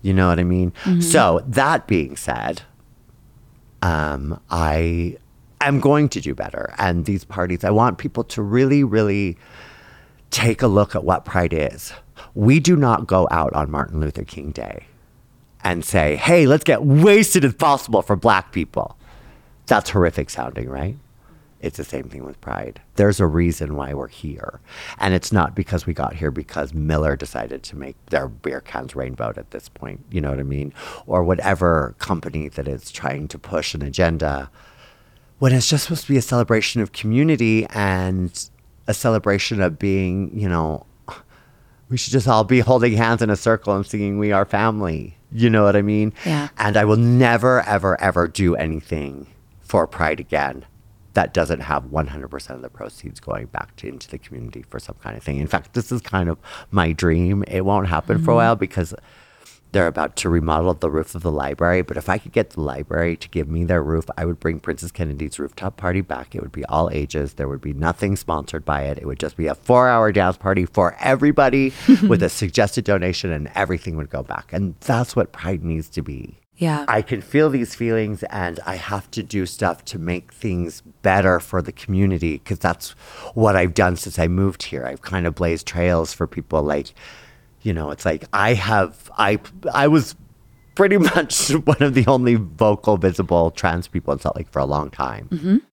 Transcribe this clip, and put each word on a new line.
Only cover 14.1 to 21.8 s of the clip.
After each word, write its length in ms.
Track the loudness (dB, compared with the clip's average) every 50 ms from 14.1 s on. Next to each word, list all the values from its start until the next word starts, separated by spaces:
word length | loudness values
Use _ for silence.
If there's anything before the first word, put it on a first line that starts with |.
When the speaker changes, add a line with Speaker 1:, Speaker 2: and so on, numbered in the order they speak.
| -4 -6 -10
Speaker 1:
King 260 | -10 -12 -12 -10 -10
Day 360 | -10 -10 -10 -10 -12 -14 -16 _ _ _ _ _ _ _ _ _ _ _ _ _ _ _ -4
and 200 | -4 -2 -2 -4
say, 320 | 0 2 2 2 2 0
"Hey, 300 | 0 2 4 6 6 6
let's 180 | 6 4 4 4
get 180 | 2 2 2 4
wasted 600 | 4 6 8 8 8 8 8 6 6 4 4 4
as 100 | 2 2
possible 480 | 2 2 2 2 2 0 0 0 0
for 140 | 2 2 -2
Black 360 | 2 4 4 4 4 0 -2
people." 440 | -6 -6 -6 -4 -4 -6 -6 -6 -10 -18 -20 -20 -20 -20 -20 -20 -20 -20 _ _ -20 _ _
That's 240 | 2 2 2 2 0
horrific 400 | 2 2 2 2 2 -2 -6 -6
sounding, 380 | -6 -8 -8 -8 -8 -10 -10 -8
right? 280 | -8 -6 -6 -6 -8 -10 -16 _ _ _ _ -20 -20 -20 _ _ _ _
It's 160 | -10 -10 -8
the 80 | -10